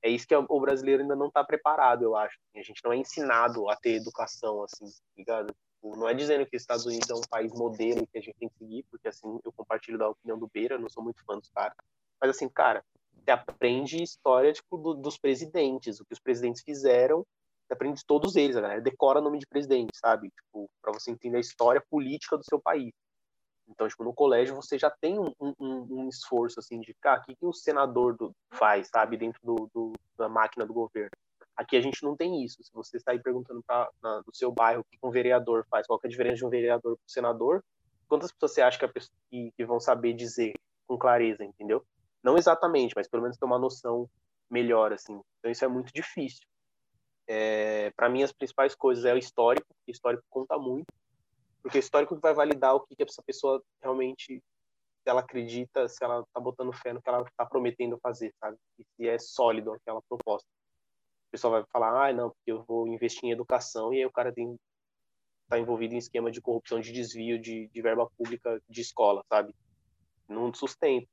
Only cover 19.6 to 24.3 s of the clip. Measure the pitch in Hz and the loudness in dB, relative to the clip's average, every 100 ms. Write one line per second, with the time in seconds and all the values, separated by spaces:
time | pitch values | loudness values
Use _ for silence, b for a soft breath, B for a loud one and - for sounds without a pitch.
19.6 | 143 131 113 - 117 110 101 _ _ 107 | 2 2 2 0 2 2 0 _ _ -14
20.6 | 101 _ - 107 - 120 123 120 117 - | -14 _ -8 -6 -8 -8 -2 -2 -2 2
21.6 | 117 139 - 151 131 147 - 151 - 147 | 4 4 0 -4 -4 -8 -4 -4 -2 -2
22.6 | - 160 123 - _ _ _ _ _ _ | 0 -2 -4 -12 _ _ _ _ _ _
23.6 | _ 110 110 - 117 120 143 | _ -4 -4 -4 -8 2 4